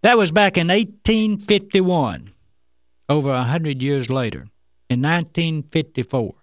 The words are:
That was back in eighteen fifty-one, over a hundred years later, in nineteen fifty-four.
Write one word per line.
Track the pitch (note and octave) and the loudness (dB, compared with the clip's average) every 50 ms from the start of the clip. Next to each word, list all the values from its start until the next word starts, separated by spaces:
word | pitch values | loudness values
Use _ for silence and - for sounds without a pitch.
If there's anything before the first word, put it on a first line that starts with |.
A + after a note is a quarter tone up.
| - | 4
That | G#3+ B3 A#3 | 4 4 4
was | G#3 E3+ | 4 2
back | D#3 G#3 G#3 G3 F#3+ F#3 | 4 4 2 4 2 2
in | E3+ E3+ | 0 2
eighteen | F3+ G#3 A#3 G3+ - _ _ - A3 A3 A3 A3 G#3 G3 | 2 0 0 -2 -6 _ _ 0 0 2 2 0 -2 -4
fifty-one, | - - G#3+ G3+ G3 G3+ - G3 F#3 F3+ F3+ E3+ C#3+ A#2 F2 C#2 A#1+ G2 - _ _ _ _ _ _ _ _ _ _ _ _ _ _ _ | 0 0 0 0 0 0 0 0 2 2 2 0 0 -2 -4 -8 -12 -18 -20 _ _ _ _ _ _ _ _ _ _ _ _ _ _ _
over | C#3+ D3+ C#3 C#3 | -2 0 0 0
a | C3+ B2 B2 | 0 0 0
hundred | A#2+ C3+ E3+ E3 D3+ C#3+ C3 | 0 -2 -2 -2 -4 -4 -4
years | B2+ C#3 C#3+ C#3 B2+ A2 | -2 -2 -2 -2 -2 -2
later, | C3 C3+ B2+ A2+ - - C2 - _ _ _ _ _ _ _ _ | -2 -2 -2 -4 -6 -10 -16 -18 _ _ _ _ _ _ _ _
in | B2+ B2 | -2 -2
nineteen | C3 D3 E3 F3 E3 D#3+ _ - E3+ E3 D#3+ D#3 D3 | 0 0 0 -2 -2 -4 _ -4 -4 -2 -4 -6 -8
fifty-four. | - - E3 D3+ D#3 _ - B2 - - C3+ A#2 G2 - _ | -4 -4 -4 -4 -4 _ -8 -8 -4 -2 -4 -4 -4 -8 _